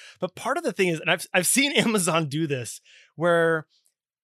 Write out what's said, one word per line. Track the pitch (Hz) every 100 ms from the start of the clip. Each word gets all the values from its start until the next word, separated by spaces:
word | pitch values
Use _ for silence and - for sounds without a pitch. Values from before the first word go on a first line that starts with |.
| - -
But | 185 -
part | 220 302
of |
the | 320
thing | 202 185
is, | 160
and | 156
I've, | 175 -
I've | 190 175
seen | - 285
<laughs> | 311
Amazon | 220 214 170 160 156
do | 143 160
this, | 135 117 - - - _ -
where, | 175 170 165 160 - _ _ _ _ _